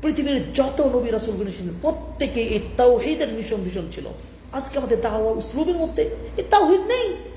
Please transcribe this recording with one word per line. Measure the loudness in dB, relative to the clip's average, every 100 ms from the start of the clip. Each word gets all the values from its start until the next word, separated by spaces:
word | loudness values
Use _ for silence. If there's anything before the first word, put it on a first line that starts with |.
পৃথিবীর | 0 0 0 0 -2
যত | 0 0 4
নবী | 2 2 2
রাসূলগণ | -2 -2 -4
এসেছেন, | -4 -6 -8 -2
প্রত্যেকে | -2 -2 -6 -4 -4 -2
এই | -2 -2 -4 4
তাওহীদের | 6 6 4 0 -2
মিশন, | -2 -4 -4
ভিশন | -4 -4 -8
ছিল। | -8 -10 -12 -16 -20 -10
আজকে | -8 -4 -4
আমাদের | 0 0
দাওয়া | 0 0 0
উসলুবের | -2 -4 -2 0 0
মধ্যে | 0 0 -2 -2 -8 -6
এই | 4
তাওহীদ | 4 6 4
নেই | 4 0 0 -4 -10